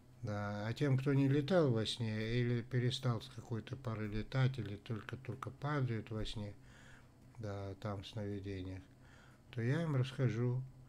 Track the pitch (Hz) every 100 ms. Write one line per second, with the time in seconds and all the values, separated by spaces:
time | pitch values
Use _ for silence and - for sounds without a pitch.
0 | - - 113 104 104 104 107 117 147 131
1 | 139 135 139 143 143 185 147 113 107 -
2 | 110 107 110 123 120 120 113 127 120 -
3 | 127 110 - - - 113 - - 113 110
4 | 107 107 107 135 127 131 101 101 - 110
5 | - 110 - - - - 143 147 123 110
6 | 104 107 104 110 104 98 - - - -
7 | - - - - 110 101 98 95 110 101
8 | 95 113 101 101 98 95 92 95 - -
9 | - - - - - 117 117 151 165 135
10 | 127 - 123 107 123 123 131 -